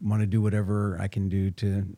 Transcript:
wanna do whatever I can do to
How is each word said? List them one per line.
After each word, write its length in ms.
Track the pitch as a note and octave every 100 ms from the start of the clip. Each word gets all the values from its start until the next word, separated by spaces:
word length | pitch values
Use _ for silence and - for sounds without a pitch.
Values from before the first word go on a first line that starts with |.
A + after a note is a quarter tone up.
wanna 260 | G#2 G#2+ G#2
do 160 | A2
whatever 560 | G#2 G#2+ G2 G#2 G#2 F2
I 80 | G2
can 200 | - G2
do 220 | G2 F#2+
to 340 | F2 G#2 G2+ F#2+